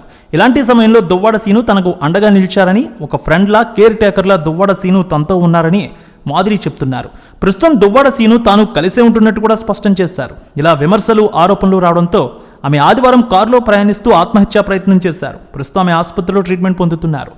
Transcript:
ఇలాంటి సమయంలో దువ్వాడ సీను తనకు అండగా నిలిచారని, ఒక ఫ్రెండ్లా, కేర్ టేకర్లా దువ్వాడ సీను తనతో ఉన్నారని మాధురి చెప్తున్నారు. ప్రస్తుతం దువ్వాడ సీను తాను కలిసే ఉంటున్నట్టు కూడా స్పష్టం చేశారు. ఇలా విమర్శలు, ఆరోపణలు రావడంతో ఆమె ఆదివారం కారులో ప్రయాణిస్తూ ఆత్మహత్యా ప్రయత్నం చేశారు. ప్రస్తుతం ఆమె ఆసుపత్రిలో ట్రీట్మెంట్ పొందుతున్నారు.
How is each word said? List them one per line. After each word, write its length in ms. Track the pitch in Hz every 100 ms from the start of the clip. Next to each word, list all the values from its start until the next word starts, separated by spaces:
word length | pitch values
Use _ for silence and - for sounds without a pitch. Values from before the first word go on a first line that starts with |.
| - - _ 156
ఇలాంటి 260 | 226 254 233
సమయంలో 300 | 240 220 226 175
దువ్వాడ 260 | 180 214 214 214
సీను 160 | 208 240
తనకు 220 | 196 180 - 147
అండగా 220 | 180 214 196
నిలిచారని, 480 | 185 202 185 196 320 - 151
ఒక 120 | 143 -
ఫ్రెండ్లా, 360 | 160 202 214 233 -
కేర్ 220 | 220 214
టేకర్లా 340 | 208 196 185 190 151
దువ్వాడ 240 | 160 202 190
సీను 180 | 185 190 180
తనతో 240 | 151 151 185 175
ఉన్నారని 360 | 170 165 196 156 - - _ -
మాధురి 280 | 151 196 214 156
చెప్తున్నారు. 440 | - 135 127 - - - -
ప్రస్తుతం 320 | 185 190 330 277
దువ్వాడ 240 | 202 233 277 -
సీను 180 | 220 233 233
తాను 180 | 202 214 156
కలిసే 240 | 175 185 233
ఉంటున్నట్టు 360 | 233 220 214 214
కూడా 120 | 220
స్పష్టం 320 | 220 196 214 190
చేశారు. 340 | 175 - 123 - - -
ఇలా 120 | 156 156
విమర్శలు, 420 | 147 214 208 220 208 156
ఆరోపణలు 360 | 175 196 196 190 180
రావడంతో 360 | 170 175 208 127 - - - 139
ఆమె 100 | 147 147
ఆదివారం 320 | 220 254 247 233
కారులో 260 | 185 220 247 233
ప్రయాణిస్తూ 420 | 202 202 208 240 185
ఆత్మహత్యా 400 | 180 214 202 214 196
ప్రయత్నం 320 | 190 185 185 180
చేశారు. 340 | 156 135 - - 139
ప్రస్తుతం 260 | 139 196
ఆమె 100 | 180 170
ఆసుపత్రిలో 420 | 170 - 185 196 175
ట్రీట్మెంట్ 300 | 185 185 180
పొందుతున్నారు. 500 | 175 165 170 147 -